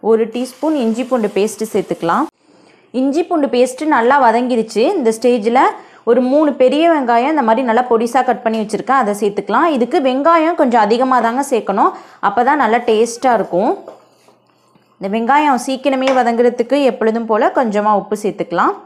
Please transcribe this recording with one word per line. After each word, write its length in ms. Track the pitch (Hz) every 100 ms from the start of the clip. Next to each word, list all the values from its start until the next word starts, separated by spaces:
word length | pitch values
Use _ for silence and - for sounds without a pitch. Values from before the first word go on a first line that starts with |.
| 196
ஒரு 140 | 220 226 240
டீஸ்பூன் 400 | 254 - 302 302
இஞ்சி 200 | 226 220 247
பூண்டு 200 | 254 208 -
பேஸ்ட்டு 280 | 208 214 220
சேர்த்துக்கலாம். 540 | 214 180 165 165 190 311 _ _ _ _ _ _ 233
இஞ்சி 220 | 269 277 349
பூண்டு 180 | 339 277 247
பேஸ்ட்டு 300 | 254 254 311 277
நல்லா 220 | 233 285 240
வதங்கிருச்சு. 580 | 226 247 240 220 208 262 392
இந்த 140 | 226 220
ஸ்டேஜில் 420 | 247 240 208 240 349 440 - - -
ஒரு 100 | 233 247
மூணு 240 | 285 302 -
பெரிய 220 | 254 285 330
வெங்காயம் 400 | 320 247 233 254
இந்த 100 | 311 226
மாதிரி 160 | 220 254
நல்லா 140 | 220 240
பொடிசா 300 | 226 233 262 254
கட் 120 | 233 226
பண்ணி 160 | 220
வச்சுருக்கேன், 400 | 214 208 - 269
அதை 120 | 214 202
சேர்த்துக்கலாம். 460 | 214 202 202 220 339 285
இதுக்கு 220 | 240 349 262
வெங்காயம் 500 | 254 294 339 311 349
கொஞ்சம் 220 | 285 233 208
அதிகமா 320 | 233 262 254 226
தாங்க 160 | 233 277
சேர்க்கணும், 400 | 233 208 196 320 - - - -
அப்போ 140 | 202 247
தான் 120 | 294
நல்லா 160 | 240 226 233
டேஸ்ட்டாக 500 | 220 233 233 262 226
இருக்கும். 340 | 190 175 233 392 - - _ _ _ _ _ _ _ _ _ _
இந்த 120 | 196 220
வெங்காயம் 440 | 233 285 302 247 240
சீக்கிரமே 420 | 262 285 262 262 262
வதங்குறதுக்கு 580 | 233 233 240 240 233 285 277
எப்பொழுதும் 360 | - 220 226 220
போல 180 | 214 302 349
கொஞ்சமா 340 | 240 208 208 208
உப்பு 180 | 196 214
சேர்த்துக்கலாம். 500 | 208 202 175 170 254 403